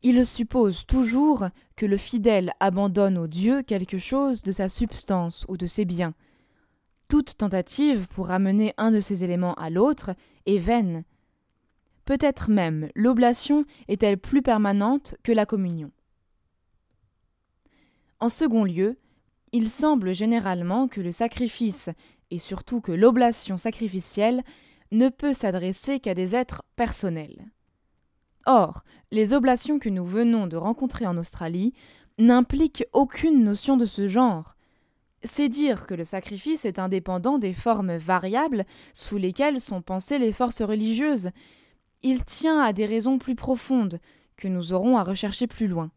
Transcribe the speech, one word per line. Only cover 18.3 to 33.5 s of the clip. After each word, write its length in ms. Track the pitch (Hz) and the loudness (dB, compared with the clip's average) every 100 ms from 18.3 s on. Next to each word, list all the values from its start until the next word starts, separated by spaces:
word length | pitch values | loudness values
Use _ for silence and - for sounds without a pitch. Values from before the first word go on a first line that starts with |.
| - 320 226 | 0 0 2
lieu, 340 | 202 165 196 254 _ _ _ _ _ | 2 0 -2 -2 _ _ _ _ _
il 180 | 240 220 | -2 -2
semble 440 | - 302 285 185 | 0 2 2 0
généralement 720 | 185 214 233 190 180 175 208 262 | -2 0 0 0 -4 -2 0 -2
que 140 | - | -2
le 100 | 175 | -6
sacrifice, 800 | 175 233 - 247 - 226 185 - 165 _ _ _ | -4 -4 -2 -6 -2 -4 -4 -10 -14 _ _ _
et 100 | 175 | -12
surtout 420 | - 190 - 247 | -8 -12 -6 -6
que 100 | 214 | -4
l'oblation 680 | 170 220 240 240 233 - 185 | 4 4 6 2 0 -6 -6
sacrificielle, 840 | 226 226 226 185 175 - 214 247 262 - _ _ _ | -6 -6 -6 -6 -8 -2 0 0 -6 -18 _ _ _
ne 180 | 220 254 | 2 2
peut 240 | 254 285 | 2 -4
s'adresser 680 | 262 214 185 180 190 - 277 | -2 -2 -2 -4 -6 -4 -4
qu'à 140 | 214 | -4
des 220 | 180 185 233 | -4 -2 -2
êtres 280 | 247 - - - | -4 -8 -16 -4
personnels. 760 | 233 - 196 165 151 - 220 _ _ _ _ _ _ _ _ _ - | -4 -2 -6 -6 -10 -18 -20 _ _ _ _ _ _ _ _ _ 4
Or, 380 | 254 165 - _ _ _ | 6 6 -2 _ _ _
les 220 | 214 214 | 0 2
oblations 460 | 277 254 247 - 302 | 4 4 2 0 -2
que 100 | 233 | -2
nous 160 | 185 175 | -4 -2
venons 420 | 196 233 233 190 | 0 2 2 0
de 100 | 165 | -4
rencontrer 480 | 185 226 262 - 214 | -4 -2 -4 -4 -4
en 120 | 170 | -4
Australie 560 | 170 - 165 170 208 - - - _ - | -6 -8 -6 -2 -2 -4 -20 -20 _ 4
n'impliquent 680 | 233 247 247 277 311 - - | 6 6 4 2 0 0 0
aucune 500 | - 277 - 320 294 | 2 2 2 4 4
notion 340 | 220 | 4